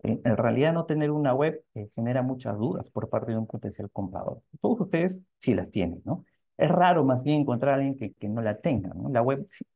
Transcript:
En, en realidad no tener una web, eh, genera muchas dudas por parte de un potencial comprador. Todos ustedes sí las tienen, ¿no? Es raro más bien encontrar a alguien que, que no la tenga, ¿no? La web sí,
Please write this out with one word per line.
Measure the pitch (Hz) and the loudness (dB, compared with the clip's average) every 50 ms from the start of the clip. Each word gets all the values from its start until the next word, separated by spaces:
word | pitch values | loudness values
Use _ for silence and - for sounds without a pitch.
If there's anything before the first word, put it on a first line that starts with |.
| - | -4
En, | 110 117 - - | -2 -2 0 0
en | 120 107 | 0 2
realidad | 104 117 117 113 123 147 160 165 | 2 2 2 2 4 2 2 2
no | 165 160 | 0 0
tener | - 151 151 151 147 | 0 0 0 2 2
una | 151 151 147 135 123 | 2 2 2 2 2
web, | 135 151 160 156 - - _ - | 4 2 0 0 -4 -10 _ -12
eh, | 110 104 - _ | -12 -12 -10 _
genera | 117 117 120 127 131 | -4 -2 0 0 0
muchas | 127 131 131 127 127 113 107 | 0 -2 -2 -4 -6 -6 -4
dudas | 104 110 151 - - - - | -2 -2 -2 -2 -4 -8 -8
por | - 107 104 | -6 -6 -4
parte | - - 110 110 117 | -2 -2 -2 -2 -2
de | 113 | -2
un | 110 110 | -2 -2
potencial | - - 104 - 104 - - 104 98 | -4 -6 -8 -8 -8 -8 -8 -10 -10
comprador. | - 107 98 92 92 - 92 - - - - _ - - | -8 -6 -6 -6 -6 -8 -8 -8 -8 -10 -12 _ -8 -4
Todos | - 214 240 247 | -2 0 0 0
ustedes | 180 - - 165 175 185 185 - - _ _ - | -2 -2 0 0 0 0 -2 -6 -14 _ _ -6
sí | - - 104 | -2 0 0
las | 90 87 - | 0 0 -2
tienen, | - 107 87 85 85 - - | -2 -2 -2 -2 -2 -6 -6
¿no? | - 160 - - _ _ _ _ _ _ | -6 -6 -6 -6 _ _ _ _ _ _
Es | - - 147 | 0 2 4
raro | 170 175 175 180 175 165 135 | 4 6 6 6 6 4 4
más | 131 127 123 131 | 4 2 2 2
bien | 147 151 151 | 2 2 2
encontrar | 143 135 123 117 135 139 | 2 2 0 0 2 2
a | 135 | 2
alguien | 139 139 139 135 | 2 2 0 -2
que, | 135 110 95 | -4 -6 -10
que | - _ 107 | -8 _ -8
no | 104 107 117 | -6 -4 -2
la | 113 107 104 | -2 -2 -2
tenga, | - - 175 135 101 92 - 85 | -2 -2 0 0 0 -2 -4 -6
¿no? | 90 117 | -6 -4
La | 143 131 113 | 0 2 2
web | 117 131 139 143 - - | 2 2 2 0 -4 -10
sí, | - - - _ _ | -14 -16 -18 _ _